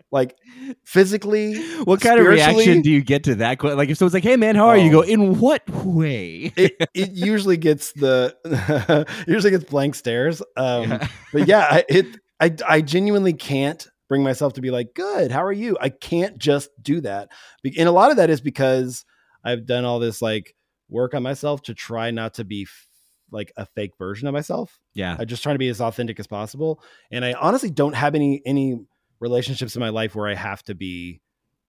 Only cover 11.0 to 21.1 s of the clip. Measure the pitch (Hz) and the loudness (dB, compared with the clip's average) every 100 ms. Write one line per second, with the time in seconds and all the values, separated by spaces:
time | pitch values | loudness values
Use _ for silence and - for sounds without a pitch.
11 | 143 - - 143 180 208 151 156 175 170 | -6 -10 -4 0 4 4 6 2 4 2
12 | 190 - _ - 165 156 - 156 147 170 | 2 -4 _ -2 0 0 0 2 2 0
13 | 202 202 190 156 - 139 139 165 - _ | 0 0 0 -2 -4 -2 -2 -6 -14 _
14 | - 139 135 127 147 127 127 123 123 - | -4 0 0 0 -4 -4 -4 -4 -6 -8
15 | 381 392 123 131 190 202 233 190 139 - | -6 -2 -2 -2 -4 -4 -4 -4 -4 -8
16 | - 170 190 - - 143 - _ - 165 | -6 -4 -4 -2 0 0 -4 _ -6 -4
17 | 123 98 101 - - _ 139 151 170 175 | -4 -8 -12 -18 -20 _ -8 0 2 6
18 | 240 254 165 151 135 - 135 131 127 123 | 6 4 2 0 -4 -2 0 0 -2 -8
19 | - _ _ _ 117 120 110 123 123 120 | -18 _ _ _ -8 -6 -4 -4 -2 -4
20 | 117 104 113 107 - _ _ _ _ 117 | -4 -4 -4 -4 -8 _ _ _ _ -6
21 | 123 | -4